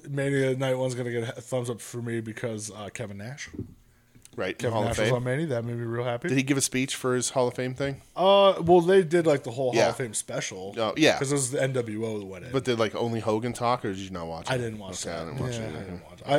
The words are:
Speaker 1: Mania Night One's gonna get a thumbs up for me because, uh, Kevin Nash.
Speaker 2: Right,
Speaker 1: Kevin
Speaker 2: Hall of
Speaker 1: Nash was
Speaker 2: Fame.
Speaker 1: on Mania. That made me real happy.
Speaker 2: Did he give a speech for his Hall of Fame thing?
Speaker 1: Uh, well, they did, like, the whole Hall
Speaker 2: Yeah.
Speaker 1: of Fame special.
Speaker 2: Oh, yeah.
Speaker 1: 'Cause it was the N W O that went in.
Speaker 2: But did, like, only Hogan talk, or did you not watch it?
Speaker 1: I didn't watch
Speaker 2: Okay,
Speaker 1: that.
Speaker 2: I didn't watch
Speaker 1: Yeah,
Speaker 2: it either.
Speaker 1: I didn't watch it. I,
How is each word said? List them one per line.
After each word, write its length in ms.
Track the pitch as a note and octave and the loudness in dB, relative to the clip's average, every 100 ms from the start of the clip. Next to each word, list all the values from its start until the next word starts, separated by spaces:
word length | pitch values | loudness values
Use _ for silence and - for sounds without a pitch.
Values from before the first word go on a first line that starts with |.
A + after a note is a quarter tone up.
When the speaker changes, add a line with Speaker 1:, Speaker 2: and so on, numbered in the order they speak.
| - | -6
Speaker 1:
Mania 460 | C#3 C#3 C#3 C3 C3 | -2 0 2 2 2
Night 200 | C3+ B2+ | 0 0
One's 180 | C3 B2 | 0 -2
gonna 160 | A#2+ | -4
get 260 | A#2+ A2+ - | -4 -4 -6
a 40 | |
thumbs 280 | - B2+ A#2+ | -4 -4 -2
up 120 | A2 | -6
for 200 | - B2 | -8 -8
me 200 | A#2 A#2 | -4 -4
because, 500 | A2+ G#2+ A#2+ G#2+ G#2 | -6 -6 -6 -6 -10
uh, 180 | G2+ G2+ | -12 -12
Kevin 240 | - A2 G2 | -10 -10 -10
Nash. 320 | G#2+ C#3+ - - - - _ _ _ - - - | -12 -12 -12 -12 -12 -16 _ _ _ -20 -14 -6
Speaker 2:
Right, 200 | F#2+ - | -4 -2
Speaker 1:
Kevin 180 | B2+ | -2
Speaker 2:
Hall 100 | A2+ | 0
of 60 | G#2 | 0
Speaker 1:
Nash 100 | - | 2
was 80 | A2 | 2
Speaker 2:
Fame. 80 | B2 | 2
Speaker 1:
on 80 | |
Mania. 240 | B2+ C3 E3 | 0 -2 0
That 180 | A#2+ A#2 | -2 -2
made 120 | A#2+ | -4
me 60 | |
real 200 | A#2 A#2 B2 | -4 -4 -4
happy. 220 | A#2+ E3+ | -4 0
Speaker 2:
Did 100 | C3+ | 2
he 60 | |
give 140 | C3+ C#3 | 2 2
a 40 | |
speech 320 | - B2+ C3 - | 0 0 -2 -2
for 200 | B2+ B2+ | 0 0
his 160 | A#2 | 0
Hall 160 | C3+ B2 | 0 0
of 80 | B2 | 0
Fame 180 | B2+ | -4
thing? 280 | C3 C#3 C#3 - - | -4 -4 -6 -8 2
Speaker 1:
Uh, 380 | F#3 G3+ G3 E3 | 6 8 8 6
well, 180 | E3 F3+ | 6 8
they 200 | E3+ G3 | 8 6
did, 240 | F3 E3+ D#3+ | 6 4 4
like, 160 | C#3+ | 2
the 60 | - | 0
whole 220 | A2+ C3 | -2 2
Hall 40 | A2+ | 4
Speaker 2:
Yeah. 100 | G#2+ | 4
Speaker 1:
of 60 | A2+ | 2
Fame 160 | B2 | -4
special. 640 | G#2+ - A#2+ - G2 F#2+ G#2+ | -6 -6 -6 -6 -8 -8 -2
Speaker 2:
Oh, 160 | A2 G2 | 0 4
yeah. 220 | D3 - | 4 4
Speaker 1:
'Cause 140 | C3+ | 2
it 40 | C#3+ | 0
was 140 | B2 | -2
the 140 | C#3 | -2
N 100 | C3+ | -2
W 320 | C3 A2+ G#2+ A2+ | -2 -4 -4 -4
O 140 | G#2+ | -4
that 60 | G2 | -8
went 200 | F#2 B2 | -12 -4
in. 60 | |
Speaker 2:
But 120 | C3+ | -2
did, 140 | C3 A#2 | 0 2
like, 160 | A2 | 2
only 260 | E2 A#2 A2+ | 0 -2 0
Hogan 320 | G#2+ A2 A#2+ | 0 0 0
talk, 300 | A#2+ A#2+ B2 | -2 0 0
or 40 | A2+ | -2
did 80 | F#2+ | -6
you 140 | G2 | -8
not 160 | F#2 E2 | -8 -8
watch 180 | E2 - | -6 -4
it? 60 | |
Speaker 1:
I 60 | C3 | -4
didn't 180 | A#2+ G#2+ | -4 -8
watch 260 | F#2+ F2+ - | -10 -10 -8
Speaker 2:
Okay, 80 | E2 | -8
Speaker 1:
that. 60 | |
Speaker 2:
I 20 | E2 | -8
didn't 80 | - | -6
watch 120 | - | -6
Speaker 1:
Yeah, 40 | A#2 | -6
Speaker 2:
it 80 | A2 | -8
either. 80 | D2+ | -8
Speaker 1:
I 40 | |
didn't 220 | - F2 | -10 -12
watch 160 | - - | -14 -14
it. 80 | |
I, 80 | - | 0